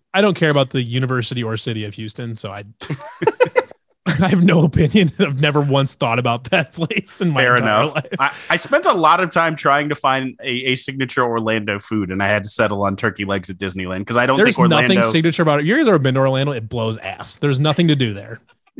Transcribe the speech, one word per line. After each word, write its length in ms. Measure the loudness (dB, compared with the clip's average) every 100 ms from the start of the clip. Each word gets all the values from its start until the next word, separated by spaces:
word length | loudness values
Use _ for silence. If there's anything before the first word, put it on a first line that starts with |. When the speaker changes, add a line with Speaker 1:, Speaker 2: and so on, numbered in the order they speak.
| _
Speaker 1:
I 80 | 0
don't 140 | 2 2
care 160 | 2
about 180 | 2 0
the 140 | -2
University 580 | -2 -2 -2 -2 -4 -6
or 140 | -6 -6
City 280 | -6 -6 -8
of 100 | -10
Houston, 420 | -12 -10 -12 -10
so 140 | -12
I, 120 | -12 -16
<laughs> 60 | -16 -12 -10 -12 -2 -2 0 0 0 -4 -10 _ _ -4
I 220 | 0 2
have 160 | 4
no 200 | 4 6
opinion. 480 | 4 2 2 4 2 2
<laughs> 40 |
I've 200 | -2 0
never 200 | 2 2
once 340 | 2 2 0 -2
thought 240 | -2 0
about 240 | 0 -2 0
that 220 | -2 -2
<laughs> 0 |
place 460 | -6 -4 -4 -6 -4
in 80 | -2
my 100 | 2
Speaker 2:
Fair 140 | 2 4
Speaker 1:
entire 260 | 4 2
Speaker 2:
enough. 120 | 2 -2
Speaker 1:
life. 120 | -6 -2
Speaker 2:
I, 160 | -2 -2 -4
I 60 | -4
spent 280 | 0 0 2
a 60 |
lot 260 | 4 4 4
of 100 | 2
time 240 | 2 0 0
trying 340 | 2 2 0
to 60 | -2
find 440 | 0 0 -4 -8
a, 300 | -6 -4 -2
a 20 | -2
signature 480 | -4 -6 -4 0
Orlando 560 | 0 0 0 -2 -2 -6
food, 320 | -4 -4 -2
and 100 | -2
I 60 | 0
had 160 | 0
to 60 | -2
settle 340 | -2 0 0
on 120 | -2 0
turkey 280 | -4 -4 -4
legs 240 | -4 -6
at 80 | -8
Disneyland 480 | -8 -6 -8 -8 -2
'cause 120 | 0
I 80 | 2
don't 100 | 4
Speaker 1:
There's 200 | 4 4
Speaker 2:
think 120 | 4
Orlando 240 | 4 2 2
Speaker 1:
nothing 140 | 2
signature 300 | 2 0 2
about 200 | 2 2
it. 40 | 2
You 100 | 2
guys 120 | 2
ever 100 | 0
been 140 | 0 0
to 40 |
Orlando? 320 | 0 0 -2
It 160 | -4 -6
blows 280 | -4 -4 -6
ass. 380 | -10 -12 -12 -4
There's 220 | -2 0
nothing 280 | 0 2 2
to 80 | 2
do 180 | 0
there. 260 | -4 -12 -18 _ _ _